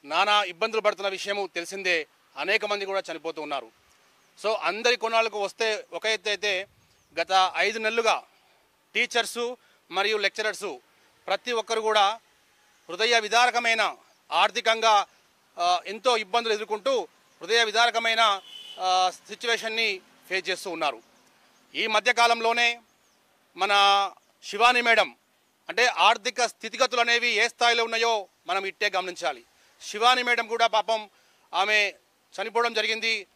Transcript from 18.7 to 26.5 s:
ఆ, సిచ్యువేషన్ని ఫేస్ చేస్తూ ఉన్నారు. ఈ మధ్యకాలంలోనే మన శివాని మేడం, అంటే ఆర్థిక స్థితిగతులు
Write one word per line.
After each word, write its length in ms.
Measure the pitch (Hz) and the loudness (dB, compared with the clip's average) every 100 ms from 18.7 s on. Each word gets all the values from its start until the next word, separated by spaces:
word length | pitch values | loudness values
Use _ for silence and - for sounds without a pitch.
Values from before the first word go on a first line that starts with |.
| - | -6
ఆ, 300 | 185 185 185 - - | 0 2 0 -2 -18
సిచ్యువేషన్ని 720 | 208 240 226 220 220 220 190 _ _ - | -8 -4 -2 -2 -2 -2 -4 _ _ -6
ఫేస్ 200 | 190 180 | -6 -4
చేస్తూ 220 | 180 196 | -6 -6
ఉన్నారు. 300 | 165 151 117 _ _ _ _ _ _ _ | -4 -4 -4 _ _ _ _ _ _ _
ఈ 120 | 139 220 | -6 -2
మధ్యకాలంలోనే 920 | 214 214 233 233 233 226 233 240 233 _ _ _ _ _ _ _ 170 | 0 0 2 4 4 2 2 0 -2 _ _ _ _ _ _ _ -6
మన 140 | 196 202 202 202 196 - _ _ | 0 4 6 4 0 -6 _ _
శివాని 380 | - 202 240 247 | -12 2 4 4
మేడం, 320 | 233 220 165 117 _ _ _ _ - | 4 4 2 -4 _ _ _ _ -6
అంటే 180 | 180 240 | 0 0
ఆర్థిక 600 | 175 190 233 220 220 | 4 2 4 -2 -2
స్థితిగతులు 540 | 233 | -4